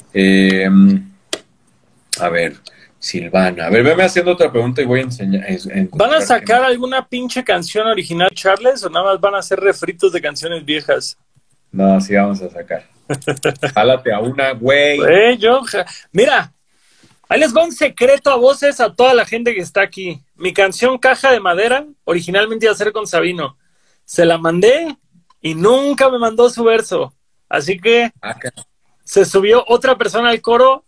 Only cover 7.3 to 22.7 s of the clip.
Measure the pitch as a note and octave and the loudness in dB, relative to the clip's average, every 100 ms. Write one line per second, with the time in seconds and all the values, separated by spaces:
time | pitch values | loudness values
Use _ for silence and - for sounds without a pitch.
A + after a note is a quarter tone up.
7.3 | B3+ B3 F3+ E3+ G#3 A3 G#3 E3+ E3+ F3+ | -8 -4 -4 -4 -4 -2 -2 -4 -2 -2
8.3 | - F#3+ G3+ A#3+ C4 F#3 D#3+ G3 F#3+ G3+ | 0 -2 0 0 -2 -4 -2 -2 0 -2
9.3 | G3 F3+ F#3+ G3 - E3+ F3+ G3 F3 D3 | -2 -4 -2 -2 -2 -6 -2 -2 0 -6
10.3 | C#3+ D#3+ E3+ C#3+ D3+ C#3+ C3 - - _ | -8 -8 -8 -6 -4 -2 -4 -4 -14 _
11.3 | _ _ _ _ F#2+ G2 F#2+ G2 G2+ G2+ | _ _ _ _ -2 2 2 2 0 0
12.3 | G2 F2+ F2 E2+ D#2+ - _ - C#3 - | -4 -10 -14 -12 -12 -12 _ -10 -8 -6
13.3 | C#3 D3+ - C#3+ - A2+ B2+ B2+ G#2 A#2 | -4 -4 -4 -4 0 2 2 -2 -4 -4
14.3 | C3+ C3+ B2 A#2+ C#3+ D3 D3 C#3 F3+ A3+ | -4 -4 -2 0 2 2 2 4 4 4
15.3 | B3 G#3+ B3+ A#3+ G3+ F3+ - - F3 C4 | 2 2 0 -2 -6 -6 -10 -6 0 2
16.3 | B3 E3+ _ _ _ _ _ _ _ - | 2 -2 _ _ _ _ _ _ _ -4
17.3 | A3+ D4+ A#3 E4+ B3 D4 - B3 C#4 C#4+ | 0 2 2 0 0 -4 0 2 2 2
18.3 | C4 B3 C#4 C#4+ C#4 A3+ - B3 B3 G#3 | 2 2 2 0 0 -2 2 4 4 0
19.3 | A3+ A#3+ G#3+ E3+ - G3 - F#3 D3 _ | -4 -4 -4 -4 -2 -2 -4 -12 -12 _
20.3 | - F3 F#3+ G3 F3+ B3 C4 B3+ B3+ C4+ | -10 -6 0 0 0 -2 0 0 2 2
21.3 | A#3+ F#3+ F3 A3+ C4 D4+ _ - F3 E3+ | 2 2 0 0 -2 -4 _ -4 -4 -2
22.3 | F#3+ A3 A3+ A3 | -2 -2 0 0